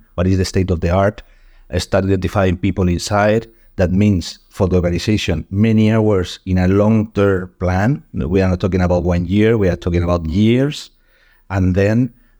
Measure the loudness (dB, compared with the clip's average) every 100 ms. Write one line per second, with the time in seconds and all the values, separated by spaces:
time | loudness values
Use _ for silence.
0 | _ -4 0 0 0 -2 -2 -2 0 0
1 | 0 -2 -12 _ -20 -20 -8 -8 -2 -2
2 | 0 0 -2 0 0 0 -2 0 0 -2
3 | -2 0 2 0 -2 _ _ -2 0 2
4 | 2 0 -4 -12 _ -4 0 0 0 -2
5 | -2 -2 -2 -6 -4 0 2 4 2 2
6 | 2 0 -2 -8 -4 0 2 2 4 2
7 | 0 0 0 0 -4 -6 -2 0 0 -2
8 | -6 -8 -2 0 0 0 -2 0 0 0
9 | 0 -2 0 2 2 2 0 -2 -2 -2
10 | 0 -2 -2 0 2 2 -2 -6 -16 _
11 | _ _ _ _ -6 -2 0 2 2 0
12 | -2 -6 _ -6